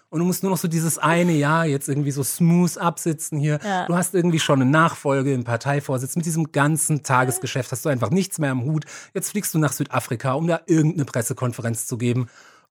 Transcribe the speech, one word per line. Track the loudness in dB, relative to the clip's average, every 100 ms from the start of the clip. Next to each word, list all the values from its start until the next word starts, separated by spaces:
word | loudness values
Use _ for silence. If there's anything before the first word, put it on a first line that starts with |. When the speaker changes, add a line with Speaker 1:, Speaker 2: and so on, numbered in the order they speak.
| _
Speaker 1:
Und | -2
du | 0
musst | 0
nur | 0
noch | 0
so | 0
dieses | 0 0 0
eine | 2 4 4
Jahr | 4 2 2 2
jetzt | 0 -2
irgendwie | -2 -2
so | -2
smooth | -4 2 4 6 4 0
absitzen | -4 -2 -4 -4 -4 -2
hier. | 0 -2
Speaker 2:
Ja. | -2 -2 0
Speaker 1:
Du | 0
hast | 0 0
irgendwie | 2 2
schon | 2 4
eine | 4
Nachfolge, | 4 4 2 -2 0 0
einen | -2
Parteivorsitz. | -2 -2 0 -2 -2 -4 -2 -4
Mit | -2
diesem | -2 -2
ganzen | 2 2 2 0 -2
Tagesgeschäft | 2 2 2 0 -4 -6 -6
hast | -4 -2
du |
einfach | -2 0
nichts | 0 0 -2
mehr | -2
am | -2
Hut. | -2 -2 -4 -14 -10
Jetzt | -8 -6
fliegst | -4 -2
du | 2
nach | 0
Südafrika, | 0 -4 -4 -4 -4 -2
um | -2 0
da | 0 2
irgendeine | 4 4 2 -2
Pressekonferenz | -2 -4 -4 -4 -4 -4 -4 -6
zu | -4
geben. | 0 0 -2 -8 -20 -20 _